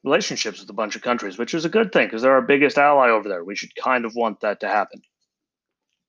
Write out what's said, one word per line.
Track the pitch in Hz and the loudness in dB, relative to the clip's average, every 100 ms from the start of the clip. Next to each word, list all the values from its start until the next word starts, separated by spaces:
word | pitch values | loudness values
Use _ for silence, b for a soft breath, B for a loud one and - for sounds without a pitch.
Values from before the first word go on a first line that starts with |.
relationships | 139 165 - 123 110 95 | -2 -2 -2 -6 -8 -10
with | - | -10
a | |
bunch | 101 107 - | -6 -6 -6
of | |
countries, | 123 120 101 95 | -4 -4 -4 -8
which | 117 | -6
is | 165 | -4
a | 160 | -2
good | 214 226 | 0 2
thing | - 117 | 0 0
'cause | 110 | 0
they're | 131 | 4
our | 131 | 4
biggest | 123 143 143 143 | 4 4 4 4
ally | 143 143 123 | 4 6 4
over | 110 104 | 4 0
there. | 90 | -6
We | 87 | -8
should | 101 - - | -10 -12 -8
kind | 123 127 113 | -2 -2 -2
of | 117 | -2
want | 113 101 | -4 -2
that | 107 101 | -6 -4
to | 104 | -2
happen. | 104 95 - _ _ _ _ _ _ _ _ _ _ | -2 -2 -8 _ _ _ _ _ _ _ _ _ _